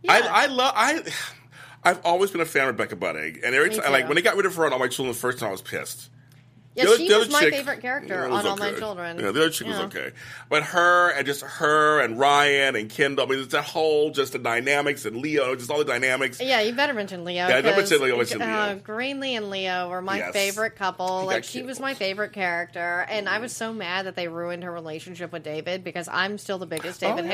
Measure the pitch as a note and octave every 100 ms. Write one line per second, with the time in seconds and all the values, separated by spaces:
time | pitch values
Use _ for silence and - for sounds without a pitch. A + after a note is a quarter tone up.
0 | B2+ F#3+ G3 G3 C4+ B3+ C4 - A#3+ D#4
1 | - - - - - - - - F3 F#3
2 | F3 F3+ G3 F3+ D#3+ D3+ C3+ A2 G#2 F#2+
3 | F2+ D#2 D#2 D#2+ A#2+ C3 E3 A3 C#3+ C3+
4 | B2+ D3+ G#3+ G3 G3 E3+ D#3 C3 B2+ B2+
5 | C3 A#2 B2 B2 A2+ F#2+ - E2 C2 -
6 | - - _ - _ _ _ - A3+ G#4+
7 | F4 G#4 - D4 D4+ D4 C#4 - B3 C4+
8 | - F#3+ - - - G3+ G3+ - G#3+ F#3
9 | E3+ E3+ G2+ A#2 D#3+ D#3 - G3 - E2
10 | C2 - - - - D3+ D3+ F3+ F3 F3
11 | F3 C#3 C3+ C#3+ C3+ - D#3 D3+ D3+ D3+
12 | A#2+ A2+ C3+ C#3+ C#3+ C#3 C#3 A#2+ G#2+ -
13 | C#3 C#3 B2+ C3+ B2+ D3+ D3 E3+ D#3+ D3+
14 | D3+ C#3+ B2+ B2 A#2+ A#2 C3 C#3+ D3 C#3
15 | A#2 A2+ D3 D3+ B2+ C3 A#2+ D3 C#3 B2
16 | C3 C3 C3 B2 B3+ B3 G#3+ A#3+ C#4+ A#3+
17 | G3 F#3 F3 F3 F3+ B2+ E3+ G3 G3 D3+
18 | C3+ A#2+ A#2 A#2 A3+ A3 G#3 G3 G3+ G#3+
19 | C4 C#4 C4+ A#3+ G#3 G3 F#3+ F3+ F3+ F3+
20 | F#3+ G3 F3+ G3+ G3 G3 A3 - F#3+ F#3
21 | F#3 F#3 F#3+ F#3+ - B3 B3+ B3+ C4+ C4+
22 | F#3+ F#3+ G#3 G3+ F#3 E3+ F3 F3+ F3 F3
23 | - G#3+ G3 G3+ A#3 - A3+ A3+ F3 F#3
24 | F#3+ F3+ F3 E3 E3+ F3 F3+ E3+ D#3+ D#3
25 | E3+ E3+ E3+ E3 D#3 D#3 D#3+ F#3 F3+ F3
26 | E3+ - F#3+ G#3 - F#3+ F3 D#3+ D#3 F#3
27 | F#3+ A3+ F3